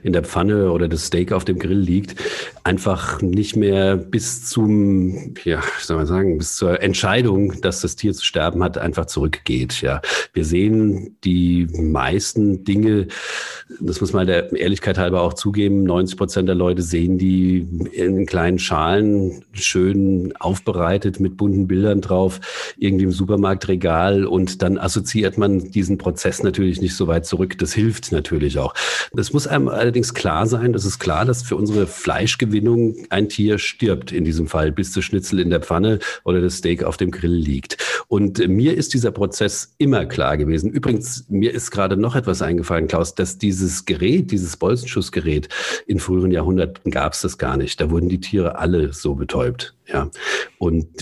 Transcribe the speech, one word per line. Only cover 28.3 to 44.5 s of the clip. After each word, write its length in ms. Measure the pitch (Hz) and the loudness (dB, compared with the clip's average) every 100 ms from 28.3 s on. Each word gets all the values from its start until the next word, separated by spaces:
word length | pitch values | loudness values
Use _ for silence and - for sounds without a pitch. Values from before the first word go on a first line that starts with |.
| - - - | 0 0 0
auch. 160 | 131 - - - - 113 | -2 -4 -4 -4 -4 -4
Es 160 | - | 0
muss 140 | 147 - | -2 0
einem 220 | 147 135 | 0 0
allerdings 460 | 104 120 120 117 | 2 2 2 0
klar 320 | - 95 78 110 | -2 0 2 2
sein, 260 | 120 123 | 2 2
das 120 | 107 | 0
ist 140 | 98 - | -2 -2
klar, 260 | - 78 | -2 0
dass 180 | 117 120 | 0 0
für 140 | - 98 | -2 -2
unsere 300 | 104 104 95 | 0 2 0
Fleischgewinnung 1120 | - - - 113 - 117 104 110 117 117 110 - | -2 -4 0 0 0 0 2 2 4 2 -2 -4
ein 180 | 92 104 | -2 0
Tier 300 | - 104 104 | 0 2 2
stirbt, 540 | - - 110 92 - | -2 -2 0 0 -4
in 120 | 82 | -2
diesem 240 | 80 80 80 | 0 0 -2
Fall, 240 | 82 78 | 0 0
bis 200 | 76 92 | 0 -2
das 120 | - | -4
Schnitzel 360 | - 101 92 98 | -2 -2 0 0
in 100 | 87 | 2
der 100 | 85 | 0
Pfanne 380 | - 85 104 107 - - | 2 2 2 2 -2 -6
oder 160 | - 92 | -2 2
das 160 | 90 90 | 2 0
Steak 280 | 85 87 | -2 0
auf 120 | 82 80 | -2 -2
dem 140 | 92 | -2
Grill 220 | - 85 | 0 0
liegt. 440 | 87 78 67 - - - - - | 2 0 -2 -4 -8 -6 -6 -2
Und 380 | 104 101 95 92 | 0 2 2 2
mir 280 | 95 139 160 | 4 4 2
ist 180 | 147 | 0
dieser 160 | 135 117 | 0 0
Prozess 640 | 98 101 - 104 - - - | 0 -2 0 -2 -2 -10 0
immer 280 | 143 120 69 | 2 2 0
klar 300 | - 67 76 | 0 0 2
gewesen. 340 | 73 80 104 | 2 2 0
Übrigens, 560 | 143 127 113 - - - | 0 0 -2 -2 -10 -4
mir 240 | 98 113 | 0 0
ist 180 | 120 - | 0 -4
gerade 260 | - 95 95 | -2 0 2
noch 200 | 113 127 | 0 0
etwas 260 | 120 90 | 0 -2
eingefallen, 460 | 76 87 80 85 80 | 0 -2 0 0 0
Klaus, 260 | 82 85 | 0 0
dass 240 | - 92 - | -2 -4 -2
dieses 460 | 104 92 92 - | -2 0 -2 -2
Gerät, 460 | - 82 92 170 143 | -4 0 2 2 2
dieses 260 | 101 87 | -2 -2